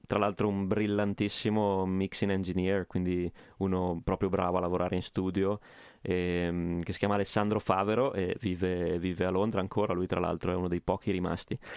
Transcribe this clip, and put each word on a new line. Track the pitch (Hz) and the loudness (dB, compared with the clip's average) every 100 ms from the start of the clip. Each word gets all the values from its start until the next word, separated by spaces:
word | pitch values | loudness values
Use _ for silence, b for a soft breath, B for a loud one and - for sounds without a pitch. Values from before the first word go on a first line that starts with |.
tra | - 101 | -2 2
l'altro | 104 98 104 | 2 2 0
un | 98 95 | 0 0
brillantissimo | 104 104 104 101 98 104 - 107 107 104 95 92 | 0 2 2 0 0 -2 0 0 2 2 2 0
mixing | 92 98 - 101 | 0 -2 0 0
engineer, | 98 92 92 92 98 90 | 0 0 0 2 0 0
quindi | 90 90 90 87 B B B | -2 0 0 -2 B B B
uno | 95 92 90 85 | 0 2 0 -2
proprio | 85 95 95 | -2 0 2
bravo | 92 90 90 | 2 2 2
a | |
lavorare | 87 90 87 90 | 2 0 0 -2
in | |
studio, | - - 92 92 95 104 B B B B | -2 -2 -2 2 0 0 B B B B
ehm, | - 90 90 87 87 87 87 85 | -2 0 0 0 0 0 -2 -2
che | 85 | -4
si | - | -2
chiama | 101 | 0
Alessandro | 101 98 110 104 107 | 0 0 0 0 0
Favero | - 92 101 110 135 | 0 0 2 2 0
e | 98 90 92 | 0 -2 -2
vive, | 95 90 92 90 85 87 | -4 -2 0 0 0 0
vive | 92 87 | -2 0
a | 90 | 0
Londra | 92 107 104 | 2 2 0
ancora, | 95 107 104 | -2 0 0
lui | 87 92 | 0 0
tra | 90 | 0
l'altro | 87 87 92 | 0 -2 -2
è | |
uno | 90 90 | -2 0
dei | 87 | -2
pochi | - 92 - | -2 -2 0
rimasti, | 95 87 85 - - B | -2 -2 -4 -6 -10 B